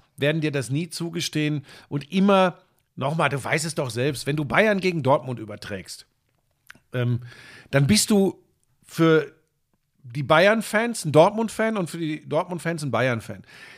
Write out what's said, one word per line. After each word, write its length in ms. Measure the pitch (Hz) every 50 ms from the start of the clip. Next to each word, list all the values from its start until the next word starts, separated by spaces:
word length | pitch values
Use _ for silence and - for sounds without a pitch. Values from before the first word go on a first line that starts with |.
| _ _ _
werden 240 | - 135 147 156 165
dir 100 | 151 151
das 200 | 139 143 120 104
nie 180 | 135 151 180 165
zugestehen 760 | - - 170 170 165 175 - - - 156 151 151 151 143 - - - - -
und 240 | - - 143 - -
immer, 460 | 180 190 190 202 196 190 190 180 - - _ _ _ _ _ _ -
nochmal, 340 | - 123 143 165 160 156 131
du 120 | 135 135 -
weißt 200 | 104 135 156 156
es 120 | 165 -
doch 160 | - 143 123
selbst, 340 | 110 120 123 147 139 - -
wenn 100 | 135 147
du 80 | 151 147
Bayern 360 | 113 - 170 214 220 208 190
gegen 240 | 175 185 175 160 120
Dortmund 360 | 131 143 151 135 131 123 110
überträgst, 680 | 110 104 104 - - - 104 92 85 - - - - _ _ _ _ _ _ _ _ _ _ _ _ _ - _ _ _ -
ähm, 280 | 127 120 123 120 117 - - - - - - - - - -
dann 160 | - 139 139
bist 240 | 135 214 208 - -
du 300 | 220 196 196 185 - _ _ _ _ _ _ _ _ _ _
für 480 | - - - 165 165 160 160 151 - _ _ _ _ _ _ _ _ _ _ _ _ _ _
die 220 | - 123 117 147 139
Bayern-Fans 840 | - 160 160 185 202 226 226 - - - 208 233 240 220 - -
ein 60 | 151
Dortmund-Fan 680 | 131 151 165 202 208 220 226 214 - - 220 220 220
und 120 | 202 175 147
für 80 | - 165
die 280 | 165 151 156 151 -
Dortmund-Fans 540 | 135 147 156 180 180 180 156 - 165 170 156 151
ein 60 | 135
Bayern-Fan. 520 | 117 113 127 131 120 110 - - 104 92 - _ - - - - -